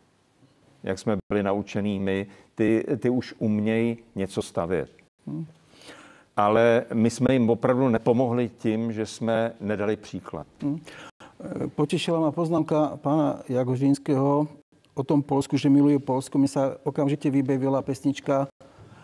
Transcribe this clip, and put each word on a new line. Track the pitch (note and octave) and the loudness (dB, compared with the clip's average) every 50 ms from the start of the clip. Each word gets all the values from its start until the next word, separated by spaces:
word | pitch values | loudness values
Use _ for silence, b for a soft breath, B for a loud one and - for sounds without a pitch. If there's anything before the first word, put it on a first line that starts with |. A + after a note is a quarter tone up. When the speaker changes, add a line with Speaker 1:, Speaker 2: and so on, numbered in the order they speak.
| _ _ _ _ _ _ _ _ _ _ _ _ _ _ _ _ | _ _ _ _ _ _ _ _ _ _ _ _ _ _ _ _
Speaker 1:
jak | - F#2+ F#2+ - | -8 -6 -6 -4
jsme | - A2+ G#2+ F#2+ - - | -4 -4 -4 -4 -2 -2
byli | G#2 G#2 | -2 0
naučený | G2 G2 G2+ G#2 G2+ - - G#2+ G2+ G#2 G2+ F#2+ | 0 0 -2 -2 -4 -6 -6 -4 -4 -4 -4 -2
my, | G2 F#2+ F#2+ G2 G2+ G2+ B B B B B | -2 -2 -2 -4 -4 -6 B B B B B
ty, | - A2 G#2+ A2+ A2 - - C#3+ A2+ | 0 2 2 2 2 0 -2 -4 -2
ty | - A#2+ | 0 0
už | B2 B2+ - - - - | 0 -2 -4 -6 -8 -4
umějí | - G#2+ G#2+ G#2+ G#2 A2 A2+ A2+ A#2 A#2 A#2 A#2 - _ - | -2 -2 0 0 0 0 0 0 0 -2 -4 -6 -12 _ -8
něco | G2 G2 F#2 - A2+ | -6 -6 -6 -4 -6
stavět. | G2+ - - G2+ E2+ E2+ F#2 D#2+ C2 - - _ _ _ _ _ - | -8 -6 -6 -6 -4 -2 -2 -4 -4 -6 -10 _ _ _ _ _ -14
Speaker 2:
Hmm. | - D3+ D#3+ D#3+ - - B B B B B B B B B B B B B B B B | -12 -10 -10 -12 -12 -16 B B B B B B B B B B B B B B B B
Speaker 1:
Ale | - G#2 G#2 G#2+ A2+ A#2 A#2 A2+ B2 B2 - - | 2 2 4 6 6 6 6 4 4 2 0 0
my | A2+ A2 A#2 | 2 2 2
jsme | - - B2+ B2+ | 2 2 2 2
jim | C3+ B2+ A#2 A2 | 2 4 4 2
opravdu | A#2 - - B2+ B2+ B2+ C3+ B2+ | 2 2 2 2 2 2 2 2
nepomohli | A2 A2 - B2+ A#2 A#2+ C3 A#2 A#2+ B2 B2 G#2+ - - | 2 2 2 2 2 2 2 0 0 -2 -2 -4 -4 -4
tím, | - A2+ G#2+ A2+ A2+ A#2 | -2 -2 0 0 -2 -4
že | G#2+ G#2+ G#2+ | -4 -6 -6
jsme | G2+ - - A#2 A2+ A2+ A2+ A2+ A#2 - - | -8 -8 -6 -2 0 0 0 0 -2 -4 -6
nedali | G2+ G2+ G#2+ F#2+ G#2 G#2 G#2+ | -6 -4 -4 -2 -2 -2 -2
příklad. | G#2 - - - F#2 - - - D#2 D2 - _ - | -4 -6 -10 -12 -12 -12 -10 -12 -12 -12 -14 _ -8
Speaker 2:
Hmm. | D3 C#3+ D3 E3 - B B B B B B - B B B B - F#3+ F3+ - C#3 | -6 -6 -6 -6 -10 B B B B B B -20 B B B B -12 -10 -8 -6 -8
E, | C#3 | -6
potešila | - - D3 D3 F#3 D#3 - F3 E3+ D#3+ | -2 -2 -2 0 -2 -2 -2 -2 0 0
ma | D#3+ D3+ | 0 0
poznámka | D#3+ E3+ E3+ D#3+ E3+ D#3+ D3+ D#3 E3 D3+ D3+ - - C#3 | 0 -2 -2 0 0 0 0 0 0 0 0 0 -2 -4
pána | - C#3 D3+ D#3+ D3 C#3 - - - - | -2 0 2 2 2 0 -2 -4 -6 -4
Jagožinského | B2 B2+ B2+ B2 B2+ B2 C#3 C#3 C#3+ - - - C#3+ C3 C3+ C#3+ C#3+ D3 D3+ D3+ - - _ _ _ _ _ _ - | -2 -2 0 0 0 2 2 2 2 2 0 0 0 2 2 2 2 2 0 -2 -6 -14 _ _ _ _ _ _ -8
o | - | -6
tom | C3 - D#3+ C#3+ | -2 0 2 0
Polsku, | C#3 - - C#3 C#3 - D3 | 2 2 0 0 0 0 0
že | C3 D3 C#3+ | 2 4 4
miluje | C#3 C#3+ C#3+ C#3+ D3 C3+ | 6 6 6 6 4 2
Polsko. | C#3 - B2+ C3 C3+ - - C#3 | 0 0 -2 -2 -2 -2 0 2
Mne | C#3 C#3 | 2 2
sa | - D3 C3+ C3+ - - - | 2 0 0 0 -2 -4 -6
okamžite | C#3+ C#3 D#3+ C#3+ C#3 D3 C#3+ - D3 | -6 -2 0 0 0 0 0 0 0
vybavila | C3 C#3 C3 C3 C#3 C3 C3 C3+ C#3 C3 | 2 2 2 2 0 0 0 0 0 0
pesnička, | - - C3 - - C#3+ C3+ - - - C#3 C3+ C#3 - - - - B B B B B B B | 0 -2 -4 -4 -2 -2 -2 -2 -2 -2 0 0 -2 -4 -8 -16 -20 B B B B B B B